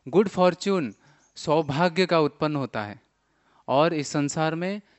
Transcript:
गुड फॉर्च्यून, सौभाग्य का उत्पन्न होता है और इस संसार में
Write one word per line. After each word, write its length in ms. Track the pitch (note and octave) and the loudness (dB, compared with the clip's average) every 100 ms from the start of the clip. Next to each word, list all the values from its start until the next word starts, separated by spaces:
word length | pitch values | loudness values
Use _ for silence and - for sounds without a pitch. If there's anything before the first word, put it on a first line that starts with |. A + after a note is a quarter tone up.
| - | 0
गुड 200 | C#3+ G#3 | 2 2
फॉर्च्यून, 680 | - F3+ E3+ G3 G3 B2+ - _ _ _ - | 2 2 2 -2 -2 -4 -8 _ _ _ -10
सौभाग्य 680 | - D3+ D3 C#3 F3+ E3 F3+ | 0 0 0 0 0 2 2
का 140 | E3+ | 2
उत्पन्न 360 | D3 - D#3 D3 | 2 0 -2 -2
होता 280 | B2+ A#2 | -4 -6
है 180 | G#2 G2+ _ _ _ _ _ _ - | -8 -12 _ _ _ _ _ _ 0
और 260 | C3 E3 | 2 2
इस 140 | D#3+ C#3 | 0 -4
संसार 480 | D3+ C#3+ - D#3+ D#3+ | -4 -2 -2 -2 -2
में 260 | F3+ G#3 - | -6 -8 -14